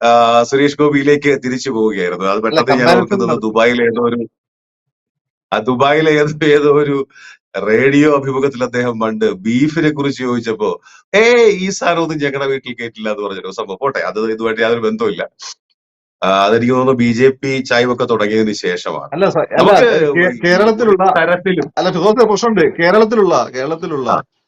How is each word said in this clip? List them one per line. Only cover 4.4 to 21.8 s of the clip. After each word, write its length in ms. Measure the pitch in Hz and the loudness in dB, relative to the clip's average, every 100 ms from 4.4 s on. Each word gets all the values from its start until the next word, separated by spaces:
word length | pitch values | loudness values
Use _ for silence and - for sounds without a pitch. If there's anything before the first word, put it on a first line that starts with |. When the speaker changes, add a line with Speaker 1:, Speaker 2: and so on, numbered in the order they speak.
| _ _ _ _ _ _ _ _ _ _ - | _ _ _ _ _ _ _ _ _ _ -6
Speaker 1:
ആ, 40 | 107 | -4
ദുബായിലെ 540 | 110 123 139 151 156 | -2 0 2 2 2
ഏതോ, 340 | 151 147 151 156 | 2 0 0 2
ഏതോ 280 | 147 147 | 4 4
ഒരു 340 | 143 147 139 135 _ - - _ - | 2 0 -2 -6 _ -20 -20 _ -6
റേഡിയോ 600 | 98 113 135 143 151 143 | 0 2 4 4 4 2
അഭിമുഖത്തിൽ 460 | 135 131 135 123 | 0 -2 -2 -2
അദ്ദേഹം 360 | 123 123 123 113 | -4 -2 -4 -2
പണ്ട് 320 | 110 110 107 | -4 -2 -2
ബീഫിനെ 580 | 92 104 120 147 156 156 | -2 -2 0 0 0 -2
കുറിച്ച് 300 | 147 139 127 | -2 -4 -4
ചോദിച്ചപ്പോ, 640 | 127 120 113 101 101 - _ - _ 202 | -4 -4 -4 -4 -6 -6 _ -20 _ 0
"ഏയ്, 360 | 233 240 220 | 2 4 2
ഈ 180 | 185 190 | 2 -4
സാധനം 340 | 196 180 165 | -4 -2 -2
ഒന്നും 160 | 160 160 | -2 -4
ഞങ്ങളുടെ 280 | 143 135 139 | -4 -4 -4
വീട്ടിൽ 280 | 135 127 117 | -6 -8 -12
കേറ്റില്ല" 300 | 117 110 110 | -12 -8 -8
എന്ന് 120 | 101 | -6
പറഞ്ഞൊരു 280 | 101 95 90 | -8 -8 -10
സംഭവം. 260 | 95 101 95 | -10 -10 -6
പോട്ടെ, 180 | 139 104 | -6 -4
അത് 320 | 87 101 113 | -6 -4 -4
ഇതുമായിട്ട് 300 | 110 113 110 | -4 -4 -2
യാതൊരു 180 | 113 117 | 0 0
ബന്ധവുമില്ല. 500 | 110 110 113 85 - _ - - _ _ _ _ _ _ | -2 -2 -4 -4 -10 _ -20 -20 _ _ _ _ _ _
ആ, 220 | 92 98 101 | -2 2 2
അതെനിക്ക് 280 | 117 120 | 2 2
തോന്നുന്നു 200 | 127 127 | 0 0
ബി 180 | 127 120 | 2 0
ജെ 180 | 117 131 | 2 2
പി 320 | 131 135 135 | 2 -4 -4
ചായ്വൊക്കെ 440 | 131 120 123 120 123 | -2 0 0 -2 -2
തുടങ്ങിയതിന് 480 | 110 104 110 107 | -2 0 0 -2
ശേഷമാണ്. 560 | 104 90 90 92 78 71 | -2 -4 -6 -6 -8 -8
Speaker 2:
അല്ല 160 | 156 190 | -2 0
സ-, 80 | 156 | 0
അല്ല, 200 | 139 113 | -2 2
Speaker 1:
നമുക്ക് 640 | 208 190 240 214 151 147 | 4 6 4 2 2 2
Speaker 2:
കേ-, 120 | 180 | 0
Speaker 1:
ഈ 60 | 120 | 0
Speaker 2:
കേരളത്തിലുള്ള, 640 | 175 180 220 220 226 190 | 2 4 2 2 2 2
Speaker 1:
ഒരു 220 | 190 170 165 | 2 2 2
തരത്തിലും 460 | 180 185 180 156 | 0 -2 -4 -4
Speaker 2:
അല്ല, 140 | - | -4